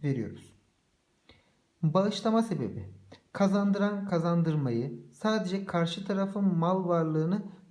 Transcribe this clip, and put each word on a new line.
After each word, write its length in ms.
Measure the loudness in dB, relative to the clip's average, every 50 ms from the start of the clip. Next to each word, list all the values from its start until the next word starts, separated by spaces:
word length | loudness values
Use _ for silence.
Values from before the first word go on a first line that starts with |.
| -4
veriyoruz. 500 | -2 -2 -2 -4 -6 -10 -14 -18 -20 -20 _ _ _ _ _ _ _ _ _ _ _ _ _ _ -20 -20 _ _ _ _ _ _ _ _ _ -2
Bağışlama 580 | 2 2 2 2 2 0 -2 0 2 2 2
sebebi, 480 | 2 0 -2 -4 -4 -6 -6 -8 -12 -12 -16 -20 -20 -20 -20 -20 _ _
kazandıran 760 | 0 2 2 2 4 2 2 2 2 2 0 0 0 -4 -4
kazandırmayı 960 | -2 0 0 2 2 2 2 2 2 2 0 0 0 0 -2 -2 -4 -6 -10 -14 -20 -10
sadece 520 | -4 -2 0 0 0 0 -2 -4 -4 -4
karşı 400 | -2 0 0 0 0 -2 -4 -4
tarafın 520 | -2 -2 0 -2 -2 0 0 2 2 2
mal 300 | 2 2 2 2 2 2
varlığını 560 | 2 2 2 2 2 2 0 2 0 0 -2 -4 -8 -14 -20 -20 -18